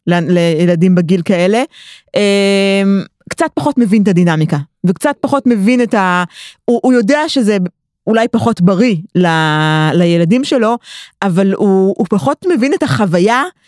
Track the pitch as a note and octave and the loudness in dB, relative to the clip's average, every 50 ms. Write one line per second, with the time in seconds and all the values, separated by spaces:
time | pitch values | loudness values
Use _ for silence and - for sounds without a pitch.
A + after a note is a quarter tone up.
0 | - - E3+ F3 E3+ D3 F3+ F3 E3+ E3+ E3 D#3 F3 F3 F3 E3 F3+ F#3+ F3+ F3+ | -4 -2 -2 0 0 0 0 0 2 0 0 0 2 0 2 2 2 2 2 2
1 | F3 D3+ F#3+ F3+ E3 - F#3+ E3+ F3 F#3 G#3 A#3 C4+ - _ - - - - - | 2 0 -2 -2 0 -2 -2 0 0 0 0 0 -2 -4 _ -16 -20 -20 -20 -20
2 | _ _ - - G#3 G3+ G3+ G3+ G3 G3 G3 G3 G3 G3 G3 G3 G3 G3 G3 G3 | _ _ -4 -2 0 0 0 0 0 0 0 0 0 0 0 0 0 0 0 -2
3 | - - _ _ - - - - E4+ D#4 - - - D4 C#4+ B3+ A#3+ F#3+ G3+ A3 | -2 -6 _ _ -18 -12 -6 -4 -4 -4 -4 -4 -2 -2 0 0 0 2 2 2
4 | G3 G#3 F#3 F3 F3+ F3 D#3+ D#3 D#3 D#3 - C#3+ C#3+ - _ _ - F3 F#3+ - | 2 2 2 2 2 2 2 0 0 -2 -2 -4 -6 -8 _ _ -2 -2 -2 0
5 | - D4 C#4 _ - C4 C#4 C#4 - B3 A#3+ G#3 F#3+ G#3+ B3+ B3 A#3+ - - G#3+ | -2 -4 -2 _ -4 -2 -2 0 0 0 0 0 2 2 2 2 0 0 0 0
6 | F#3+ F3+ F3+ F3+ F3+ - - - - - - _ _ - A#3+ A#3 - B3+ B3+ A#3+ | 0 0 0 -2 -2 -4 -8 -14 -20 -20 -20 _ _ -2 -2 0 2 2 2 2
7 | A3 F#3+ C#4+ D4 D#4 D#4+ - C#4 A3+ G3 G#3+ G3 F3+ F3 - _ _ _ _ _ | 2 2 0 0 -2 -2 -2 -2 0 0 0 0 -2 -4 -8 _ _ _ _ _
8 | - - A3 A3+ A3+ A#3+ - A#3 - A#3 A3+ - F3 F#3 G3 F3 A#3+ B3+ G#3 D#3 | -6 -2 0 0 0 0 -2 -2 0 -2 0 2 2 2 2 2 2 0 0 -2
9 | F3+ - - F3 F3 E3+ D#3+ D#3+ D#3+ D#3 D3+ D3+ D#3 D#3 D#3 D#3 D#3 D#3 C#3+ E3+ | -4 -4 -2 0 0 0 0 0 0 0 0 0 0 0 0 0 0 0 0 0
10 | F3 E3+ E3+ E3+ E3+ D#3+ G#3+ B3+ C#4 - D#4 B3+ A3 G#3+ A#3+ A#3+ _ - - - | 2 2 2 2 2 2 0 0 0 0 -2 0 0 0 -2 -4 _ -14 -20 -20
11 | - - _ - - G3 E3 F3+ G3 G3 F#3+ - A3 G3+ F#3+ F#3+ F#3+ F#3+ - - | -20 -18 _ -6 -4 -2 0 0 0 0 0 0 0 0 2 2 2 0 0 -2
12 | A3 - A3 G3 - C4+ D4+ - - F#4 F4+ A#3+ A#3 C#4 E4 E4+ D#4 B3+ C3+ G#3+ | -4 -2 -2 -2 -2 -2 -4 -4 -2 -2 -2 0 0 0 -2 -2 -2 -2 -2 -2
13 | G#3+ F3+ D#3 F3+ F3+ G#3+ A#3 B3+ D4 F#4 - _ _ | -2 0 0 0 2 2 0 0 -2 -4 -8 _ _